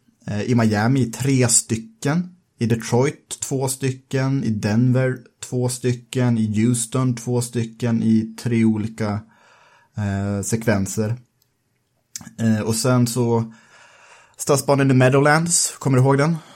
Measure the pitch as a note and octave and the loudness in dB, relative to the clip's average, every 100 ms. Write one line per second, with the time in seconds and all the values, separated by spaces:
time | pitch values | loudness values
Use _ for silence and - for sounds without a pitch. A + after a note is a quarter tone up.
0 | _ _ - G#2 G#2 A#2+ A2+ G#2 A2+ C3+ | _ _ -8 -4 0 2 2 2 2 2
1 | A#2 A2+ C3 C3 A#2+ - - A2+ - - | 0 -2 0 2 2 2 0 -6 -6 -8
2 | C#3+ E3 F3+ - _ - A2+ A2+ - A#2+ | -2 -2 -4 -10 _ -4 -2 -2 -2 0
3 | C#3+ - - - - C3+ C3 - C3+ B2+ | 0 -4 -12 -12 -6 -4 -4 -4 -6 -6
4 | - C3+ C3 C3+ A#2+ G#2+ G#2+ G#2+ B2+ B2+ | -6 -4 -2 -2 -2 -2 0 2 4 2
5 | C3 B2+ - - - B2+ B2 B2 B2+ B2 | 0 -2 -10 -20 -8 -4 -4 -2 -4 -4
6 | - C3 B2 A#2 A2 G#2+ A#2 B2 - C3 | -6 -2 0 2 0 2 2 0 -2 -2
7 | C3 B2 - B2 A#2+ A#2+ A2+ - A#2+ A2+ | -2 -2 -2 -4 -2 -4 -6 -4 -2 0
8 | A2+ A2 A2 - B2+ A#2 A2+ G#2+ G#2+ - | 2 2 0 -6 -2 2 2 0 -4 -6
9 | G#2+ G#2 - _ _ _ _ _ _ - | -4 -6 -8 _ _ _ _ _ _ -6
10 | G2+ G2 G2+ G2+ F#2+ A2+ A#2 G2+ F#2+ - | -4 -2 -4 -4 -4 -4 0 0 -2 -4
11 | A2 A#2+ - _ _ _ _ _ _ _ | -4 -6 -12 _ _ _ _ _ _ _
12 | _ - - - A2+ A2 G#2 A2 C3+ B2+ | _ -18 -14 -2 0 0 0 -2 2 2
13 | B2 B2+ A#2 A#2 A2 - _ - - - | 2 0 0 0 -2 -10 _ -20 -20 -20
14 | - - _ - - C#3 C#3 C#3 C#3 B2+ | -20 -20 _ -8 0 0 2 2 4 4
15 | C3 C#3 D3 D#3 E3+ - - - C#3 C3 | 4 4 4 4 2 -2 -2 -4 0 2
16 | C3+ C#3 D3 D#3+ - | 4 2 2 -2 -8